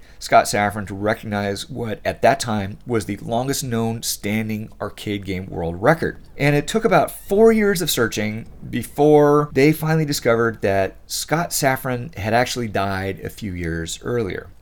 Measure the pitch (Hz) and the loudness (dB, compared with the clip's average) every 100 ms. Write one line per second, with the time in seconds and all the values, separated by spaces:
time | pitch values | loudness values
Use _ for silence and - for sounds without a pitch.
0 | - - - 120 - 107 104 110 98 98 | -16 -12 4 4 6 2 0 -2 -8 -2
1 | 104 113 113 104 101 98 - 123 113 104 | -2 -2 -2 -4 -2 -4 -8 -8 -6 -4
2 | 92 - - 135 123 107 98 107 - 117 | -6 2 2 2 0 -4 -4 -8 -4 -2
3 | 101 98 107 117 131 131 131 117 113 117 | -2 -8 -4 -2 -2 -4 -2 -2 -2 -4
4 | - - 101 110 110 107 113 - 101 - | -6 -6 -2 -2 -2 -6 -8 -10 -10 -8
5 | 107 101 98 92 95 95 85 87 120 165 | -6 -6 -4 -6 -6 -6 -6 0 2 2
6 | 98 - - - 143 147 - 226 - 285 | 0 -6 -12 -2 2 2 0 0 4 4
7 | - - - 202 226 220 208 190 165 - | 2 -4 0 6 6 6 2 0 0 0
8 | 110 - 107 110 - - 127 120 - - | 0 0 -4 -6 -12 -14 -8 -8 -6 2
9 | 147 151 147 147 147 131 147 156 156 160 | 6 8 8 4 2 4 4 4 2 0
10 | 143 139 123 117 117 107 104 98 95 - | 0 0 2 2 2 0 0 2 0 -4
11 | - - - 156 - - 139 131 131 123 | -10 -8 -2 -2 -2 0 0 0 -4 -6
12 | 117 - 107 117 127 123 113 98 98 95 | -6 -8 0 2 0 -2 -4 -2 -2 -2
13 | 98 85 104 - 107 87 82 82 80 - | -4 -6 -10 -10 -8 -6 -4 -4 -6 -8
14 | - 120 98 - - - | -4 -2 -2 -6 -10 -18